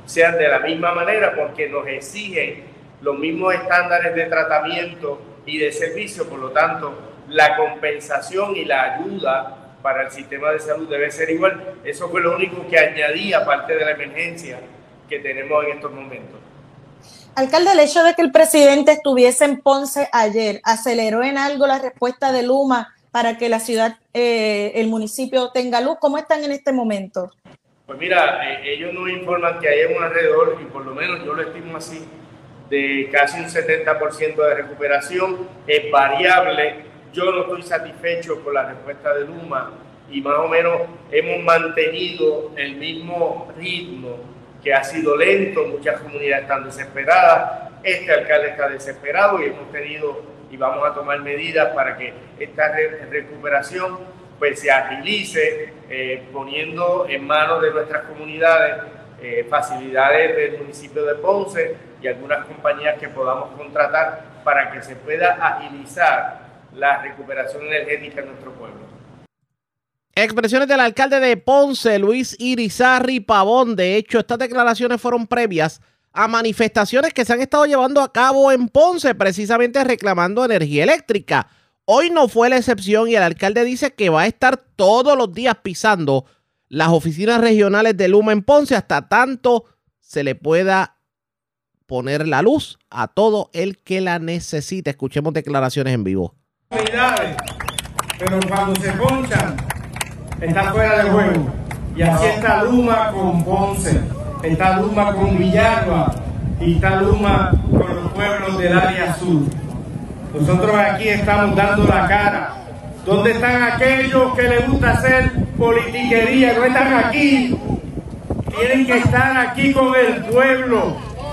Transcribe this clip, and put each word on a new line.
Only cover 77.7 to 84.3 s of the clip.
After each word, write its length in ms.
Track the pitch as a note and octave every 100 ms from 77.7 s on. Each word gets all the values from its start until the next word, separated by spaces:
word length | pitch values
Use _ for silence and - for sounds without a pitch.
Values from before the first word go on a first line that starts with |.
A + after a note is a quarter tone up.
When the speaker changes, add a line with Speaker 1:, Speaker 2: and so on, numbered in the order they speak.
| C#4 B3+ C#4+
Speaker 3:
a 100 | C4+
cabo 400 | A3+ B3+ C4+ C#4
en 160 | C4 B3
Ponce, 480 | C#4 E4+ F4 C#4+ A3+
precisamente 680 | G3 F#3 G#3 A#3 A#3+ B3+
reclamando 640 | C4 A#3+ G3+ F3+ F3 G#3 B3+
energía 380 | G#3 D3+ D3
eléctrica. 640 | F3 D#4+ - G#3 - C#3+ - _ _ _ -
Hoy 240 | A#3 E4+
no 180 | E4+ B3+
fue 220 | A3 A#3+
la 80 | C4
excepción 520 | A#3+ A3+ F#3+ G#3+ A3+
y 60 | A3+
el 80 |
alcalde 400 | F3 E3 G3 G#3+
dice 300 | A#3+ B3 C#4+
que 160 | - G3
va 120 | D#3+
a 60 |
estar 300 | F#3+